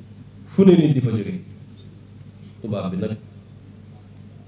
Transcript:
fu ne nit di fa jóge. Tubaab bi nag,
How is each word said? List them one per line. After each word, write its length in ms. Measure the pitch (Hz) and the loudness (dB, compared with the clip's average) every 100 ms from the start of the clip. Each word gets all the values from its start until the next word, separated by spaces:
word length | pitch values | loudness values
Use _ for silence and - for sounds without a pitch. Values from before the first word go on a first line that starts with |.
| - - - - - | -20 -20 -20 -20 -8
fu 160 | - 190 | 4 6
ne 100 | 165 | 6
nit 180 | 151 | 4
di 60 | 135 | 2
fa 80 | 117 | 0
jóge. 300 | 104 95 90 - - - - - - - - - - - - | -4 -6 -10 -12 -20 -20 -20 -20 -20 -20 -20 -20 -20 -20 -14
Tubaab 300 | 110 101 90 | -8 -6 -6
bi 60 | 90 | -6
nag, 200 | 107 110 - - - - - - - - - - - - | -6 -8 -14 -20 -20 -20 -20 -20 -20 -20 -20 -20 -20 -20